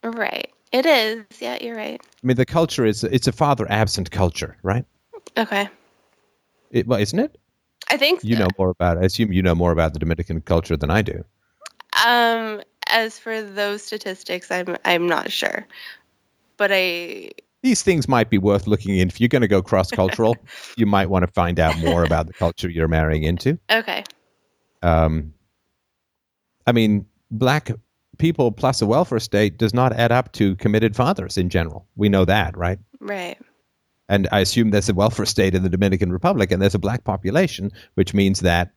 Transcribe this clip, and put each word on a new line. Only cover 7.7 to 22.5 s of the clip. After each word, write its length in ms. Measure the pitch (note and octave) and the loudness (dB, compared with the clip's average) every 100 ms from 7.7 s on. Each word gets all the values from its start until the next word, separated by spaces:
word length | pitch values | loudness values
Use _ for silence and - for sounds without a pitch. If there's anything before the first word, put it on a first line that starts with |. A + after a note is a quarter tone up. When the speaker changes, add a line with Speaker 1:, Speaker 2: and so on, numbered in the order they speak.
| _ - | _ -4
Speaker 1:
I 80 | D4 | 0
think 260 | C#4+ F4 | 0 0
Speaker 2:
You 120 | G#2+ A2+ | -2 0
Speaker 1:
so. 60 | |
Speaker 2:
know 40 | F#2+ - | 0 0
more 120 | F#2 | -2
about, 260 | F2+ F2+ E2+ | 0 -2 2
I 40 | |
assume 300 | F#2 - A2 | 0 0 0
you 120 | F#2 | 2
know 100 | F2+ E2+ | 2 2
more 160 | F2 | 2
about 220 | E2 D#2+ | 2 0
the 60 | D2+ | -2
Dominican 420 | D#2+ E2 E2+ E2 | -4 -4 -4 -8
culture 340 | - E2+ - D#2 | -2 -2 0 -4
than 140 | D2 | 0
I 140 | G2 | -2
do. 200 | G#2 - - _ _ _ - _ - - A#3 | -2 -6 -12 _ _ _ -20 _ -6 0 2
Speaker 1:
Um, 560 | A#3+ A#3 A3+ A3+ G#3 - _ - | 2 2 -2 -6 -10 -14 _ -2
as 320 | A3+ A3+ A3 | -2 -2 -8
for 220 | - A3 | -10 -10
those 400 | G#3 G3 G3+ G#3 | -8 -6 -4 -6
statistics, 640 | - G#3+ G#3 F#3+ - F3+ - | -10 -10 -10 -12 -8 -10 -6
I'm, 260 | F3+ F3 E3+ | -6 -6 -6
I'm 240 | - F3 F3 | -2 0 0
not 240 | E3 - | -2 -4
sure. 360 | - - - - - - - _ _ _ _ _ _ | -4 -4 -6 -10 -20 -20 -20 _ _ _ _ _ _
But 140 | G3+ | 0
I 580 | F#3+ F#3 E3+ E3+ - - - _ _ | 0 0 -4 -10 -14 -16 -20 _ _
Speaker 2:
These 220 | C4 A#3 | 0 0
things 240 | - E3+ B2+ | 2 0 2
might 220 | B2 A2 | 2 2
be 80 | G#2 | 2
worth 260 | F#2+ G2+ F#2 | 2 2 2
looking 300 | G#2 G2 F#2+ | -2 0 2
in. 120 | F2+ | 2
If 120 | - | 2
you're 60 | A#2+ | 2
gonna 180 | C3 A2 | 2 2
go 140 | G2 | 2
cross-cultural, 760 | F#2 G2+ F#2 - F#2+ - A2+ A#2 - - | 2 0 0 0 0 2 0 0 -6 -20
Speaker 1:
<laughs> 180 | - - | -16 -2
Speaker 2:
you 100 | G#2+ | 2
might 220 | G2+ F2+ | 2 2
wanna 180 | F#2+ F2 | 2 0
find 320 | - F2 E2+ | 0 0 2
out 180 | D#2+ D#2+ | 2 2
more 260 | E2 E2+ | 0 0
about 220 | D#2+ D#2+ D#2+ | 2 0 -2
the 60 | |
culture 360 | - E2+ | -2 -4